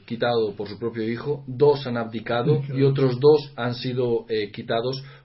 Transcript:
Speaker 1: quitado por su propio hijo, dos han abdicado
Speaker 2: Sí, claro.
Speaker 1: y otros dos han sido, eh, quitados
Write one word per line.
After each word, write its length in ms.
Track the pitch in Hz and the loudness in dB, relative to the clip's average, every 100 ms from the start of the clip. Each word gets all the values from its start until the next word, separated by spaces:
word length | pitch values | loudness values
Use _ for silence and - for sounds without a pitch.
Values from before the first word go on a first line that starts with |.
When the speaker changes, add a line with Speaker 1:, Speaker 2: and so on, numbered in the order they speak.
| - | -8
Speaker 1:
quitado 500 | 120 120 117 110 101 | -2 0 2 0 -4
por 140 | 101 | -10
su 80 | 101 | -6
propio 240 | 117 113 110 | -6 -4 -4
hijo, 340 | 117 143 139 135 | -4 -4 -6 -6
dos 380 | 123 147 139 127 | 2 4 4 0
han 100 | 120 | -4
abdicado 640 | 110 110 - 120 139 - | -4 -6 -4 0 2 2
Speaker 2:
Sí, 60 | 135 | 0
claro. 120 | 135 | 2
Speaker 1:
y 40 | |
otros 360 | 135 135 131 120 | 2 4 2 4
dos 320 | 147 151 - - | 6 6 2 -6
han 160 | 120 | -4
sido, 520 | 120 131 123 120 117 - | -4 -4 -2 0 -2 -2
eh, 220 | 110 101 | -4 -4
quitados 520 | 117 110 117 127 135 - - | -8 -4 -2 -2 -6 -10 -20